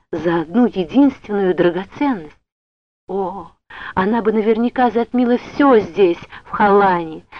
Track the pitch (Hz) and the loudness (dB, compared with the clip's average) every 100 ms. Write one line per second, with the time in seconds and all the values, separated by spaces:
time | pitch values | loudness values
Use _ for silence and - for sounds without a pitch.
0 | _ 170 165 170 156 190 233 190 170 233 | _ -6 -2 -2 -2 0 0 0 -2 2
1 | 285 - - 202 185 160 170 170 190 - | 2 2 -6 -2 0 2 2 0 -6 -4
2 | 285 220 151 - _ _ _ _ _ _ | -4 -4 -8 -20 _ _ _ _ _ _
3 | - 190 185 196 165 _ _ - - - | -10 -6 -6 -8 -14 _ _ -18 -10 -4
4 | 190 233 214 214 214 220 240 - 247 226 | -2 0 0 0 0 0 0 0 0 0
5 | 233 247 240 240 - - 285 233 185 165 | -2 0 0 0 -2 0 4 4 2 2
6 | 185 170 - - - - 208 202 196 175 | 2 2 -8 -20 -10 0 2 4 4 0
7 | 165 160 - - | -4 -12 -18 -20